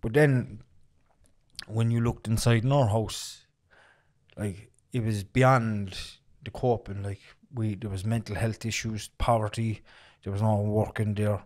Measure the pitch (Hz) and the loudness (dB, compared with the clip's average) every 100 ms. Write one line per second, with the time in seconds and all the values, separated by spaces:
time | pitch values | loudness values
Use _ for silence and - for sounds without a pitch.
0 | 120 117 151 131 123 104 - _ _ _ | 0 4 6 4 0 -10 -20 _ _ _
1 | _ _ _ _ _ - - 110 117 117 | _ _ _ _ _ -20 -8 -2 0 2
2 | 117 113 - 110 120 117 113 139 120 110 | 0 -2 -2 0 4 4 4 2 4 2
3 | 104 - - - _ _ _ _ _ _ | -2 -8 -12 -16 _ _ _ _ _ _
4 | _ _ _ - 101 92 - _ _ 127 | _ _ _ -8 -8 -8 -16 _ _ -4
5 | 113 104 95 - 127 131 113 107 98 - | -2 -2 -2 4 6 6 2 -4 -6 -10
6 | - - _ _ - - 127 117 - 98 | -14 -16 _ _ -14 -4 0 0 -2 -10
7 | 101 98 - - _ 120 110 98 107 98 | -8 -10 -14 -20 _ -6 -4 -4 -6 -6
8 | 101 113 104 101 117 107 113 107 113 107 | -2 -4 -4 -4 -4 -4 -6 -6 -6 -8
9 | - _ - 117 107 - 113 104 - - | -10 _ 2 2 2 -2 -4 -4 -10 -20
10 | - _ - 98 110 104 104 107 104 - | -20 _ -8 0 2 2 2 0 0 -2
11 | 107 104 107 101 | -2 0 0 -2